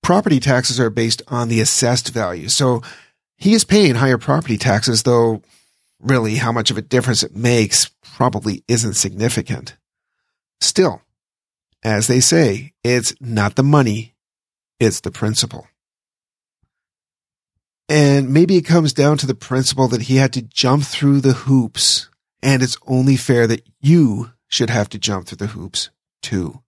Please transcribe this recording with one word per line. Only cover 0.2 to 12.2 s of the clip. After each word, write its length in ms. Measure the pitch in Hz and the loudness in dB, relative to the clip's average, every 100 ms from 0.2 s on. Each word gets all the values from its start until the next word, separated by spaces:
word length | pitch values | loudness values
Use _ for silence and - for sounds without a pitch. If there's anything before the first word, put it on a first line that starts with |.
| 214 143 | 2 0
taxes 400 | 135 127 123 120 | 2 0 0 -2
are 100 | 117 | -2
based 320 | 107 117 113 - | 0 -2 -4 -6
on 200 | 120 117 | -6 -2
the 120 | 113 | 0
assessed 480 | 107 - 120 123 - | 0 0 0 0 -4
value, 400 | 117 95 87 82 | -6 -6 -6 -4
so 340 | - 135 120 - - _ _ _ _ | -2 0 -2 -6 -20 _ _ _ _
he 180 | 196 | 2
is 80 | 220 | 2
paying 320 | - 208 185 | 2 4 4
higher 240 | 120 135 123 | 2 2 0
property 400 | - 147 160 107 | 0 -2 0 -2
taxes, 460 | - 101 117 113 | 0 0 0 0
though 380 | 123 120 117 110 _ _ _ _ _ _ | 2 2 2 0 _ _ _ _ _ _
really 340 | 120 131 110 | -2 0 0
how 160 | 110 127 | -2 -2
much 200 | 117 110 | -2 -2
of 60 | 113 | -4
a 60 | |
difference 400 | - 127 127 110 | -2 0 0 -2
it 140 | - 101 | -4 -2
makes 520 | 120 120 107 - - _ | 0 2 2 0 -4 _
probably 640 | - - 123 104 110 98 - | -20 -2 -2 -2 -6 -8 -4
isn't 280 | 117 113 | -2 -2
significant. 840 | 95 98 101 113 110 - 104 - - _ _ _ _ _ _ _ _ | -4 -6 -2 -4 -2 -6 -10 -10 -20 _ _ _ _ _ _ _ _
Still, 400 | - - 180 92 _ _ _ _ _ _ _ _ | -4 0 0 -2 _ _ _ _ _ _ _ _
as 240 | 110 107 110 | -2 0 2
they 100 | |
say, 540 | 123 | 2